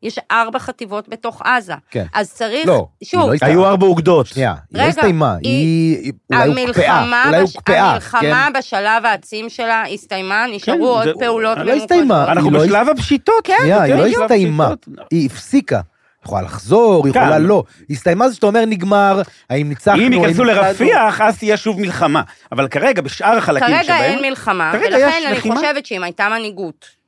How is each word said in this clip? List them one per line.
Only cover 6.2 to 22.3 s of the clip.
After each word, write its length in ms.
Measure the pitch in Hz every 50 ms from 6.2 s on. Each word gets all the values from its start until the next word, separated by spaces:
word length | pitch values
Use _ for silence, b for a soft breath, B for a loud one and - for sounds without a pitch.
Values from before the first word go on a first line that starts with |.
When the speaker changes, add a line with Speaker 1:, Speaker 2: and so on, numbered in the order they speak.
| _ _
Speaker 2:
היא 80 | 202 208
אולי 40 | 208 - 147 254 254
Speaker 1:
המלחמה 600 | 247 240 - 165 143 - 160 - 240 247 240 247
Speaker 2:
הוקפאה, 40 | 269
אולי 140 | - 165 190
Speaker 1:
בש-, 100 | 190 -
Speaker 2:
הוקפאה, 360 | - - - 190 160 190 185
Speaker 1:
המלחמה 300 | 135 - - - - 247 - - - 254 262 294 277
Speaker 2:
כן? 60 | 269
Speaker 1:
בשלב 460 | 254 - - 196 196 208 220 233 214
העצים 420 | 233 214 190 _ - - 214 214 226
שלה 360 | - - 240 226 226 226 220 - 196
הסתיימה, 520 | 208 - _ 202 190 190 190 196 208 233 247 220
נשארו 240 | 208 - - 254 339
Speaker 4:
כן, 60 | 320
Speaker 1:
עוד 200 | 254 247 226 220
Speaker 4:
זה, 80 | 247 165 170 254
Speaker 1:
פעולות 340 | 240 233 226 220 220 226 -
Speaker 2:
היא 60 | -
לא 60 | 208 254
הסתיימה. 320 | 302 - - 359 349 311 262 208
Speaker 1:
ממוקדות. 140 | 156 143 143 160
Speaker 4:
אנחנו 120 | 180 147 147
Speaker 2:
היא 40 | 147 151
לא 60 | 156
Speaker 4:
בשלב 240 | 175 202 202 233 269
הפשיטות. 560 | 311 262 - - 285 269 - - 440 453 -
Speaker 1:
כן. 80 | - 370 440
Speaker 2:
שנייה, 220 | 523 - - - -
היא 100 | - -
Speaker 4:
כן, 60 | -
Speaker 2:
לא 60 | -
Speaker 4:
בשלב 160 | - - 480 494
Speaker 2:
הסתיימה. 440 | - 247 208 190 175 151 151 156
Speaker 4:
הפשיטות. 400 | - - - _ - 143 - - -
Speaker 2:
היא 160 | - 170 151
הפסיקה. 540 | 135 - - - - - 277 - - 139 107 90 - _ _ _ _ _ _ _
יכולה 180 | - 101 98 90
לחזור, 680 | 85 - 107 90 101 160 214 240 226 196 170 143 139
יכולה 220 | 127 - - - 156
Speaker 4:
כן. 60 | 156 156
Speaker 2:
לא. 220 | 180 214 190 131 b b b b b
הסתיימה 380 | 151 127 - 180 170 190 233 262
זה 60 | 240
שאתה 120 | - -
אומר 180 | 208 202 233 226
נגמר, 560 | 226 220 190 175 196 202 202 202 196 190 196 196 b b b b b
האם 180 | 123 139 147 147
ניצחנו, 280 | 147 - - 202 202
Speaker 4:
אם 60 | 156 214
Speaker 2:
האם 100 | 254 247
Speaker 4:
ייכנסו 300 | 180 170 165 165 170 247
Speaker 2:
הפסדנו? 200 | 240 220 190 196
Speaker 4:
לרפיח, 580 | 190 196 190 240 330 466 277 233 214 - -
אז 180 | 214 214 226 -
תהיה 180 | - 208 214
שוב 240 | 202 - 214 214 180
מלחמה. 420 | 208 185 - - 170 156 147 156 - b